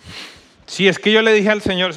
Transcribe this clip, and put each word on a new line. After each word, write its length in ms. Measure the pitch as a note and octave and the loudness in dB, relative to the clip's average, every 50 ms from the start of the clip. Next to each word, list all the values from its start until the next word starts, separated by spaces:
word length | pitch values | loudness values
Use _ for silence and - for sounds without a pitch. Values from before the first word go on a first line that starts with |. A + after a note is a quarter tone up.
| _ - - - - - - - _ _ _ _ _ - | _ -20 -18 -18 -18 -20 -20 -20 _ _ _ _ _ -14
Si 180 | - - F#3 G3 | -6 0 0 0
es 120 | E3 - | 0 2
que 120 | - G3+ | 0 2
yo 120 | G#3+ A3 A3 | 2 4 4
le 100 | A3 A3 | 4 2
dije 160 | G#3+ F#3+ G#3+ | 2 2 0
al 140 | G#3+ G#3 G3+ | 0 -2 -2
Señor, 320 | G3 F#3+ F3+ F#3 F#3 D#3+ | -4 -2 -2 -2 -4 -4